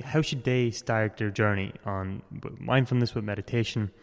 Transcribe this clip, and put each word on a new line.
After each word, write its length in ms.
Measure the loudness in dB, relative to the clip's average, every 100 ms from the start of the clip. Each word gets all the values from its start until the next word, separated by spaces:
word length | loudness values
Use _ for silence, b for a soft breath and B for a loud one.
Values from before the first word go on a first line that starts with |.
| 0
how 160 | 0
should 220 | 2 0
they 260 | 0 2 2
start 460 | 0 0 2 2 0
their 140 | -2
journey 420 | 2 2 2 -2 -6 -6
on 360 | -4 -4 -6 -10 -12
w-, 160 | -10 -8
mindfulness 540 | 0 2 4 2 2 0
with 80 |
meditation? 680 | -4 -4 -2 0 0 0 -2 B